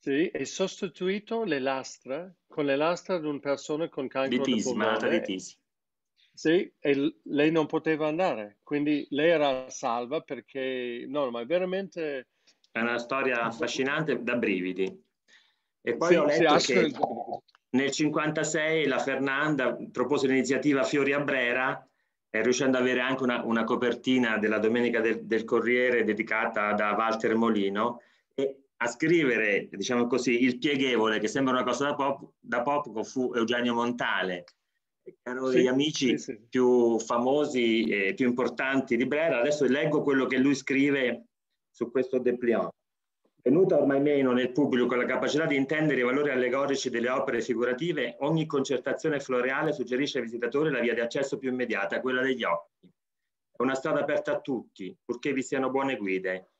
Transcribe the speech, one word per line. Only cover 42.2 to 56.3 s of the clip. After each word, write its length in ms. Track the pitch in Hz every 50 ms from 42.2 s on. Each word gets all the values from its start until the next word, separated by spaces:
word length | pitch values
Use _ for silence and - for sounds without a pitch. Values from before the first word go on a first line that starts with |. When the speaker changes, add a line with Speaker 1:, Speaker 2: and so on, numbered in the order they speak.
| 120 123 123 120 123 117 113 101 90 85 - _ _ _ _ _ _ _ _ _ _ _ _ _ _
Speaker 2:
Venuta 360 | 123 135 165 190 185 180 147
ormai 240 | 143 139 139 139 139
meno 300 | 147 147 139 135 127 123
nel 200 | 123 127 123 -
pubblico 420 | - 143 127 - 123 123 120 127
la 120 | 120 120
capacità 400 | - 135 123 - - 123 147 160
di 100 | 156 143
intendere 440 | 135 139 135 156 156 156 156 139 135
i 40 | 123
valori 260 | 123 127 139 147 147
allegorici 600 | 131 127 123 123 120 135 143 139 139 135 - 131
delle 180 | 113 117 113 123
opere 320 | 127 139 135 - 123 120
figurative, 760 | 107 - 127 110 120 120 127 123 156 170 170 147 123 117 - -
ogni 240 | 139 143 160 160 156
concertazione 720 | 156 151 143 135 - 139 123 - 139 123 - - 160 151 139
floreale 540 | 143 - 127 123 123 127 135 143 156 160 143
suggerisce 460 | - 123 113 123 123 143 131 - 139
ai 60 | 117
visitatori 460 | 117 113 117 123 117 117 139 156 160
la 100 | 139 123
via 120 | 117 117 113
di 80 | 113
accesso 380 | 117 117 - 147 135 - - -
più 120 | - 131
immediata, 520 | 127 127 127 113 110 101 98 98 - 113 -
quella 180 | 127 127 127
degli 240 | 127 135 131 117 110
occhi. 420 | 92 85 85 - _ _ _ _
È 760 | - _ _ _ _ _ _ _ _ _ _ _ _ _ _ 123
una 120 | 131 135
strada 260 | 135 - 160 151 147
aperta 320 | - 147 147 - - - 143
a 80 | 147
tutti, 540 | - - 135 110 - - _ - 98 90 - _ _
purché 300 | _ 120 120 - 147 135
vi 100 | 131 123
siano 280 | - 147 135 131 127
buone 260 | 127 135 135 139 131
guide 540 | 113 104 98 95 92 92 92